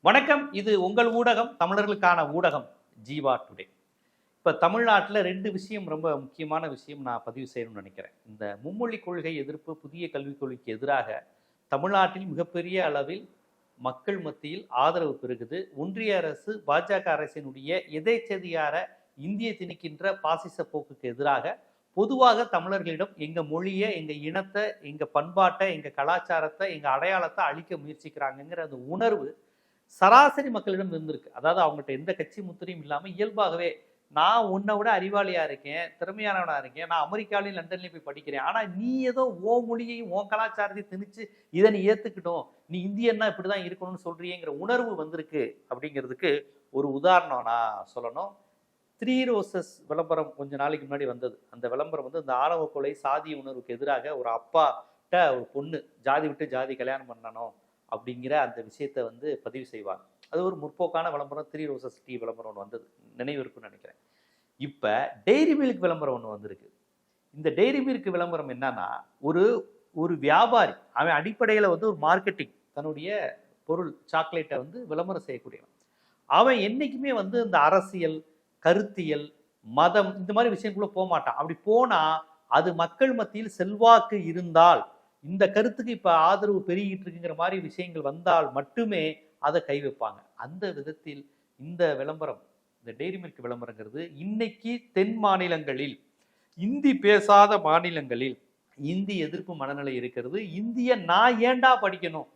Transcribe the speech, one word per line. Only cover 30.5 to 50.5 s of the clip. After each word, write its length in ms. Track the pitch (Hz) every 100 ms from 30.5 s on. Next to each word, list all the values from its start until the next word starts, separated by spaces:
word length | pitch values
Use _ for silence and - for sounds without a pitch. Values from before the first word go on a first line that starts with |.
மக்களிடம் 420 | 226 - 190 190
இருந்திருக்கு. 360 | 160 156 151 -
அதாவது, 280 | 120 151 180
அவங்கள்ட்ட 240 | 160 147 139
எந்த 280 | 135 165
கட்சி 280 | 180 156 -
முத்திரையும் 380 | 185 160 180 175
இல்லாம 280 | 147 147 190
இயல்பாகவே, 760 | 180 214 214 180 165 175 - _ _ _
"நான் 360 | 143 175 233
உன்னை 320 | 208 190 202 208
விட 240 | 220 196
அறிவாளியா 440 | 190 202 190 175
இருக்கேன், 460 | 151 139 143 156 170 _
திறமையானவனா 580 | 175 208 214 190 170 143
இருக்கேன், 280 | 131 131 165
நான் 240 | 165 151
அமெரிக்காலையும் 540 | 214 208 202 202 185
லண்டன்லயும் 360 | 165 180 180 160
போய் 140 | 151
படிக்கிறேன், 260 | 143 147 139
ஆனா 220 | 143 220
நீ 380 | 208 180 233 262
ஏதோ 240 | 254 247
உன் 420 | 254 175 202 240 233
மொழியையும் 440 | 233 233 233 214
உன் 160 | 185 202
கலாச்சாரத்தையும் 600 | 214 220 214 202 196 202
திணிச்சு 340 | 190 202 220 208 _ _
இதை 200 | 165 214
நீ 160 | 208 190
ஏத்துக்கிட்டோம், 600 | 214 220 - 175 170 - _ _
நீ 220 | 180 185
இந்தியன்னா 360 | 202 233 214
இப்படிதான் 420 | 214 190 185 202 175
இருக்கணும்னு 380 | 185 180 180
சொல்றியேங்கிற 420 | 175 165 175 180 165
உணர்வு 480 | 143 190 247 233
வந்திருக்கு." 680 | 175 156 160 156 151 117 - _
அப்படிங்கிறதுக்கு 720 | 127 151 139 131 127 180 143 - _ _
ஒரு 220 | 135 143
உதாரணம் 500 | 139 175 185 170 127
நான் 440 | 117 117 113 104 92
சொல்லணும். 380 | 123 120 139 196 _ _ _ _ _ _ _
த்ரீ 120 | - 254
ரோசஸ் 600 | 254 220 190 185 - - -
விளம்பரம் 460 | 151 160 160 156 -
கொஞ்ச 200 | 139